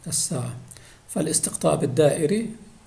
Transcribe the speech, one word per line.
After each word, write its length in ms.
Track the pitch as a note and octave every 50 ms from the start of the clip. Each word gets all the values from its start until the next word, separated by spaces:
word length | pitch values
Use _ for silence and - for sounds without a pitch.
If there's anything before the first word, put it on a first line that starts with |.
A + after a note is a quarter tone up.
| -
الساعة. 480 | E3 - - - - E3+ B2+ A#2 B2 B2 B2 - - - - - - - - - -
فالاستقطاب 720 | - F#3+ D#3 D#3+ D3+ - - - - - - E3 D3 - C#3+
الدائري 720 | - A#2+ C#3+ D3+ C#3+ - - D3+ C#3+ G3 A3 A#3 - - - - - - - -